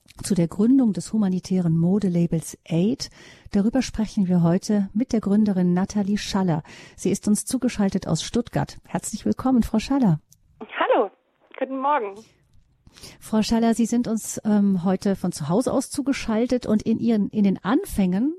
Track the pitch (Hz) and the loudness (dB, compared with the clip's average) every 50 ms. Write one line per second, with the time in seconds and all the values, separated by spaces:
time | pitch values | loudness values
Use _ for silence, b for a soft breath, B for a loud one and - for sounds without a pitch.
0 | _ _ - - - - 196 170 170 165 - - 202 233 269 277 254 220 185 180 | _ _ -16 -8 -4 -2 0 0 0 0 0 2 4 4 4 4 4 2 0 -2
1 | - - - 220 208 190 185 180 - - 190 185 175 170 160 165 165 175 190 208 | -4 -4 -2 0 0 0 0 -2 -2 -2 0 0 2 2 2 2 2 2 2 2
2 | 196 190 170 170 170 170 - 160 151 - - - _ - 165 165 180 214 269 - | 0 0 2 2 0 0 0 -2 -4 -6 -14 -14 _ -2 0 2 2 2 0 -2
3 | - - B B B B B B B B - 202 190 233 - 262 233 - - - | -6 -12 B B B B B B B B 0 0 2 2 2 0 -2 -2 -2 -4
4 | 214 190 - 220 190 175 180 175 165 165 170 190 - - 214 208 196 196 - 208 | -4 -2 -2 0 0 2 4 4 4 4 2 2 0 0 0 0 0 0 -2 -4
5 | 262 - - 220 - 196 196 214 220 208 190 185 180 180 175 180 190 - - 214 | -2 0 -2 -2 0 2 2 2 2 2 2 2 2 2 2 2 0 -2 -2 -2
6 | 202 190 208 196 - - - 196 190 180 156 160 - B B B B B B B | -2 0 -2 -4 -2 -2 -2 0 2 2 0 -2 -4 B B B B B B B
7 | - 190 196 - - 208 208 - - - - 247 - 240 - - 202 196 - 190 | -2 -2 -2 0 0 0 0 0 0 -2 -4 -2 -2 -2 0 0 0 0 0 -2
8 | - - 165 156 - - - 233 240 - - 147 143 - - - - - - 185 | -2 -2 -2 -2 -2 -2 -4 -4 -4 -2 -4 -4 -4 -4 -8 -14 -12 -8 -8 -8
9 | - - - - - 208 214 - - 262 262 233 220 - - 220 - - 269 277 | -6 -8 -8 -6 -4 -4 -2 -2 0 0 2 2 2 2 0 -2 -2 0 0 2
10 | 254 190 160 151 _ _ _ _ _ _ _ - 220 - - - 330 415 508 320 | 4 4 2 2 _ _ _ _ _ _ _ -18 -18 -8 -4 -2 0 2 2 2
11 | 214 190 _ _ _ _ _ _ _ _ - - 269 254 269 269 262 277 294 285 | 0 0 _ _ _ _ _ _ _ _ -10 -8 -8 -6 -6 -4 -2 0 0 0
12 | 220 202 196 208 220 _ _ _ _ _ _ - _ _ _ _ _ - B B | -2 -4 -10 -14 -20 _ _ _ _ _ _ -20 _ _ _ _ _ -20 B B
13 | B B B B - - - 220 208 - 233 226 226 233 226 - 233 202 233 247 | B B B B -8 -2 -2 0 0 2 0 2 2 2 2 2 0 0 0 0
14 | 240 185 226 214 - - - - - 214 208 208 202 202 190 180 160 196 185 190 | -2 -2 -4 -6 -6 -8 -10 -6 -2 0 2 2 4 2 2 2 0 0 0 0
15 | - 202 190 - - 180 - - 151 139 170 220 262 - - 254 254 - - - | 0 -2 -2 -2 -4 -6 -6 -6 -4 -2 0 0 0 0 0 -2 -2 -4 -6 -6
16 | 254 277 269 - - - 220 220 240 247 254 247 - - 220 220 - 226 226 - | -4 -4 -4 -4 -4 -2 -2 0 0 0 -2 -2 0 0 -2 0 0 0 -2 0
17 | - 233 233 208 196 - - 214 202 196 190 - - 180 247 330 403 - - - | 0 0 2 0 0 0 0 2 2 2 2 0 0 0 0 0 0 -2 -2 0
18 | 196 180 180 196 240 294 339 | 0 2 2 0 0 -2 -4